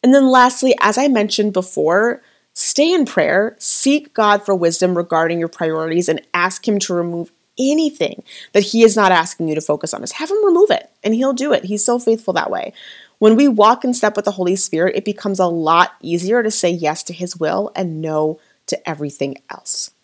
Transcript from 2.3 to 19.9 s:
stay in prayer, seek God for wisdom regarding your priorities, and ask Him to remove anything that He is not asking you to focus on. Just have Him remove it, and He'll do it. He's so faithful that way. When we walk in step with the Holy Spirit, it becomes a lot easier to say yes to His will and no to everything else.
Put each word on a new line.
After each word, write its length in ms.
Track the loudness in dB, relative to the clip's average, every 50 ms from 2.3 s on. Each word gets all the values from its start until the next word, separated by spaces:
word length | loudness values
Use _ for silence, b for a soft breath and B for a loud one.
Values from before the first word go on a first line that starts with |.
| b b b b b
stay 360 | -4 -2 -2 2 2 2 2
in 140 | 2 0 0
prayer, 500 | 0 0 0 0 2 2 0 0 -2 -6
seek 560 | _ -4 -2 0 0 2 2 0 0 -2 -6 _
God 300 | 0 2 2 2 2 2
for 100 | -2 -2
wisdom 440 | 2 2 0 0 0 0 0 0
regarding 420 | -2 -2 -2 -2 0 0 0 -2 -4
your 80 | -4
priorities, 640 | -6 -6 -6 -4 -4 -2 -4 -4 -2 -2 -2 0 -2
and 120 | -4 -4 _ _ -2
ask 340 | -2 -2 -2 -4 -4 -4
Him 100 | -2 -2 -2
to 140 | -2 -4 -4
remove 380 | -4 -4 -4 -6 -8 -10 -12 _ _ _ _ _
anything 640 | -4 -2 0 0 0 -2 -2 -2 -4 -6 -6 -6 -12 -20 B B B B B
that 120 | B 0 0
He 200 | 0 4 6 6
is 140 | 6 6
not 160 | 4 4 4 4
asking 340 | 4 2 0 -6 _ -4
you 80 | -4 -4
to 60 | -4
focus 320 | -2 -4 -4 -4 -4 -8 -8
on. 80 | -8
Just 120 | -10 -12 -10
have 180 | -10 -6 -4
Him 120 | -2 0 2
remove 260 | 2 4 4 4 4
it, 180 | 2 -2 -4 _ _ _
and 120 | -2 -2 0
He'll 180 | 0 0 -2
do 220 | -2 -2 -2 0 0
it. 120 | -2 -2
He's 200 | -4 -6 -2 -2
so 140 | -2 -2 0
faithful 340 | 0 0 -2 0 -2 -4 -4
that 180 | -2 -4 -4
way. 220 | -6 -6 -8 -10 B B B B B B B B B _
When 180 | 4 4 6
we 100 | 6 4
walk 380 | 4 4 4 4 4 4 2 -2
in 80 | -4 -2
step 240 | 0 -2 -2 -2
with 80 | -2 -4
the 60 | -4
Holy 260 | -4 -2 -2 -2 0
Spirit, 380 | -2 -2 -2 -2 -2 -2 0 -2
it 80 | -4 -6
becomes 340 | -6 -8 -6 -6 -6 -2 0
a 60 | 0
lot 460 | 0 0 -2 0 2 4 2 2 0 -2 _
easier 420 | -6 -4 -4 -4 -2 -2 -2 0 0
to 80 | -2
say 180 | -2 0 0 -2
yes 320 | -2 -2 -2 -4 -4 -4 -8
to 100 | -10 -10
His 240 | -10 -10 -10 -8
will 340 | -6 -4 -4 -2 -4 -6 -6 -6
and 240 | -8 -8 -6 -6 -8
no 380 | -6 -4 -2 -2 -2 -2 -4 b b b b b b
to 240 | -8 -8 -8 _ -10
everything 480 | -8 -8 -8 -10 -6 -8 -8 -8 -8 -12 _ -20
else. 420 | -20 -16 _ -10 -8 -8 -8 -10